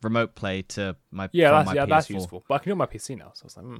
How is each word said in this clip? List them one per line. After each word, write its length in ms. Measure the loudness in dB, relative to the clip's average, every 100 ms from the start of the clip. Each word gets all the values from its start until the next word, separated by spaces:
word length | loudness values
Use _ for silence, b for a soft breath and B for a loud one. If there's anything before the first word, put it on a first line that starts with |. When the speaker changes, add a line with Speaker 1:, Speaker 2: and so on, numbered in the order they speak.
Speaker 1:
remote 340 | -4 -2 -2 -4
play 260 | -6 -6
to 320 | -6 -6 -6 -8 _
my, 180 | -10 -4
Speaker 2:
Yeah, 160 | 4 6
Speaker 1:
from 80 | 6
Speaker 2:
that's, 100 | 4
Speaker 1:
my 80 |
Speaker 2:
yeah, 120 | 0 2
that's 200 | 2 0
Speaker 1:
P 80 |
S 20 | -6
four. 20 |
Speaker 2:
useful. 240 | -8 -10 -4
But 80 |
I 40 | -2
can 60 | -2
do 40 |
it 20 |
on 40 | -2
my 80 | -4
P 120 | -6
C 160 | -12 -14
now, 160 | -16
so 120 | -20 -20
it's 100 | -20
like, 100 |
hmm, 100 | -16